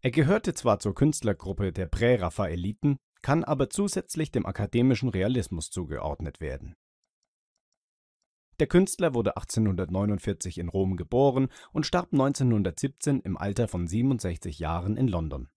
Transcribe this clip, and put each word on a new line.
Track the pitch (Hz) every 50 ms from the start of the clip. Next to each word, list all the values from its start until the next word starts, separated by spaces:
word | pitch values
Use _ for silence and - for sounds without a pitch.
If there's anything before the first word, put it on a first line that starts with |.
Er | - 131
gehörte | 113 - 147 139 196 220 - - 120
zwar | - - 123 104 -
zur | - 107
Künstlergruppe | 95 - 139 151 151 - - 110 98 - - 95 95 - 101 95
der | 80 - 92
Präraffaeliten, | 82 - 101 117 120 123 113 90 82 - - 101 85 82 87 87 98 107 _ - 147 139 - _ _ _ _
kann | - - 139 165 -
aber | - 156 131 139 -
zusätzlich | - - 202 202 - - - - - 156 156 -
dem | - 123 -
akademischen | - 95 - 104 - - 117 123 131 127 - 127 127
Realismus | 95 95 92 107 127 123 98 - 95 82 76 -
zugeordnet | - 92 87 - - 60 - 73 73 - 82 76 - -
werden. | 82 71 65 69 - 73 85 _ _ _ _ _ _ _ _ _ _ _ _ _ _ _ _ _ _ _ _ _ _ _ _ _ _ _ _ _ _ _ _ _ _ _ _ _
Der | 151
Künstler | - - 180 190 - - - 185 160 131
wurde | 120 107 98 -
achtzehnhundertneunundvierzig | - - - - 120 110 104 95 87 92 78 90 95 101 104 104 95 - 110 98 - - 92 - 85
in | 87 85
Rom | - 95 95 95 95
geboren | 85 87 - 120 120 139 143 123 131 135 127 - - - -
und | - 151 147
starb | - - 175 - _
neunzehnhundertsiebzehn | - 139 135 139 139 - 135 120 117 104 98 92 85 - - 135 - _ - 151 139 131
im | - 95 92
Alter | - - 101 98 - 117 104
von | - 90 87
siebenundsechzig | 82 87 113 120 135 135 113 - 92 85 - - - 76 -
Jahren | 85 78 82 87 87 98 107
in | 107 131
London. | 123 92 85 80 78 67 67 60 - _